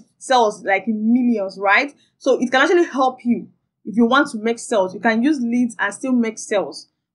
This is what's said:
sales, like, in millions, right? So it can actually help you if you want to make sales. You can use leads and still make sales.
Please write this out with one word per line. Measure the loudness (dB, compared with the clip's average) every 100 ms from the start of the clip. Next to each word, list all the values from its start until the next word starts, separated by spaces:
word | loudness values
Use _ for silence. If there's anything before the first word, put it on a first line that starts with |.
| -12 _
sales, | 0 2 2 -2
like, | -2 -2 -2
in | -2 0
millions, | 2 2 0 -4 -4
right? | 2 2 0 -8 _ _
So | 0 0
it | 2
can | 2
actually | 4 2 2
help | 0 -2 -2 -4
you | -4 -6 _ _ _ -6
if | 2
you | 4
want | 4 0
to | -2
make | -4 -4
sales. | -2 0 0
You | -2
can | -2 2
use | 0 0
leads | -2 0 -2 -2
and | -6
still | -6 -2
make | 0 0 -4
sales. | -4 -2 -4 -8 -20 _ _